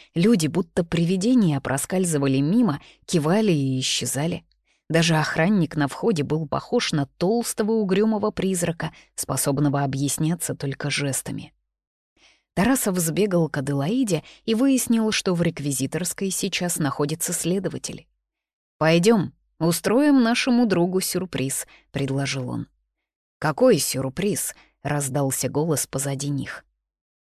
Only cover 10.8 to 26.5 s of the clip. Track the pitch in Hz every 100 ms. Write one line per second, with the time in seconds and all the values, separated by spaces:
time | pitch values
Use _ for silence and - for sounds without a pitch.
10.8 | 147 139 143 131 - - - _ _ _
11.8 | _ _ _ _ _ _ _ - 202 262
12.8 | 214 185 165 156 208 175 160 - 135 139
13.8 | 139 247 240 156 - - - 220 277 262
14.8 | - 226 220 208 - 170 170 160 143 131
15.8 | 135 156 175 - 196 - 202 - 175 175
16.8 | 151 - 147 160 - 175 165 190 185 131
17.8 | - - - _ _ _ _ _ _ -
18.8 | 156 170 190 226 131 - _ - 160 165
19.8 | 196 226 294 269 226 240 - 240 240 175
20.8 | 180 185 - 180 180 - 131 - - -
21.8 | _ 143 139 135 139 135 123 120 - _
22.8 | _ _ _ _ _ - 151 147 254 175
23.8 | - 131 131 131 202 160 - - _ _
24.8 | 139 147 139 135 139 135 127 147 165 147
25.8 | - 135 139 139 143 139 127